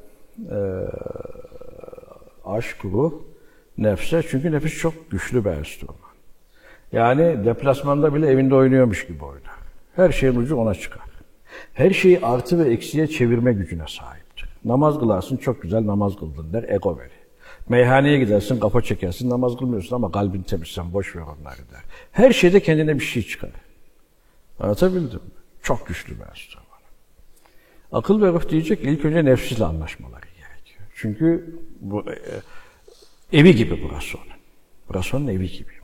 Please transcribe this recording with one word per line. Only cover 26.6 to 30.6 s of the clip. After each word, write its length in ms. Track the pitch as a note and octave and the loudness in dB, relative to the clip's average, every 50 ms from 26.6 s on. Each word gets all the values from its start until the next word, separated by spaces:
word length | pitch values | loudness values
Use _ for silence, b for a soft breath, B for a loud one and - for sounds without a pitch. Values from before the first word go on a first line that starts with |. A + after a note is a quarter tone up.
| - _ _ - _ - - - _ _ _ _ - - - b b b b b b b b b b b | -20 _ _ -20 _ -20 -20 -20 _ _ _ _ -20 -20 -20 b b b b b b b b b b b
Akıl 300 | b - - - G3+ G#3+ | b -2 0 2 2 4
ve 60 | G#3 | 4
ruh 220 | F#3 E3 E3+ - - | 4 2 2 0 0
diyecek 320 | D#3 D#3 E3 D#3 A3 - | 0 0 0 0 -2 -2
ki 80 | - C3+ | -2 -2
ilk 160 | D3+ D3+ - | -2 0 0
önce 200 | D#3 D#3 E3+ D#3 | 0 2 2 4
nefsiyle 400 | C3+ C3 A2+ - - C3+ A2+ G#2+ | 4 4 4 2 -2 -2 -2 -2
anlaşmaları 600 | E2 E2 D#2+ D2+ - - - - - - - - | -2 -2 -4 -8 -10 -12 -14 -16 -18 -20 -20 -20
gerekiyor. 640 | - - - - - - - | -20 -20 -20 -20 -20 -18 -18